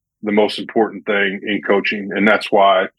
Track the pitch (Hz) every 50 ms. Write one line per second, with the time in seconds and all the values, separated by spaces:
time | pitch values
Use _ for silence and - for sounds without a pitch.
0 | _ _ _ _ - 104 104 107 107 101 - - 101 - - 120 107 95 101 95
1 | - - 104 101 101 98 95 101 - 107 104 98 - - 104 98 95 - 110 104
2 | 101 98 87 101 98 110 104 101 - - - 101 98 98 95 92 95 - -